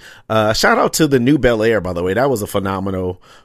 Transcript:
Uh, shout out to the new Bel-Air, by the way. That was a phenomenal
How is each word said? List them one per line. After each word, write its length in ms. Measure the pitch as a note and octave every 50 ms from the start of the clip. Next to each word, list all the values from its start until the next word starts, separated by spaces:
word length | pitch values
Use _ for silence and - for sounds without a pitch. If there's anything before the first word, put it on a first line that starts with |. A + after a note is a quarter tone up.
| - - - - - -
Uh, 240 | A2 A2 G#2+ G#2+ A2
shout 240 | A2 - G#3 A3+ B3
out 160 | C#4 - -
to 120 | - D#3+
the 140 | D3 C#3 B2+
new 160 | A#2 C3 D3+
Bel-Air, 460 | D3 A#2 B2 A#2 A2 A2 A#2 A2+ G2+ E2+
by 100 | F#2 F2+
the 100 | E2+ F2
way. 120 | F#2 F#2+
That 160 | A2+ C3 C#3+
was 100 | C3 G2+
a 60 | G#2
phenomenal 720 | - - G2+ F#2+ G2 G2 F#2+ F#2+ G2 F#2+ F#2 F#2 F2+ F2+ - - - - - _